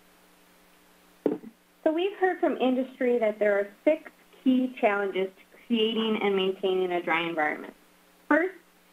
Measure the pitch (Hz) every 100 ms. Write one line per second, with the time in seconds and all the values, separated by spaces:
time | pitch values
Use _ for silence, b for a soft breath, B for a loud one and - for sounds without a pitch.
0 | _ _ _ _ _ _ _ _ _ _
1 | _ _ - - - - _ _ - 311
2 | 381 403 370 349 330 254 254 254 254 -
3 | 247 240 220 214 208 202 202 - - 311
4 | - - _ - - 254 254 - 226 202
5 | 202 185 190 - - - - 233 220 220
6 | 220 214 202 196 190 190 190 185 185 175
7 | 175 160 170 165 151 156 - - _ _
8 | _ _ - 302 359 - - _ _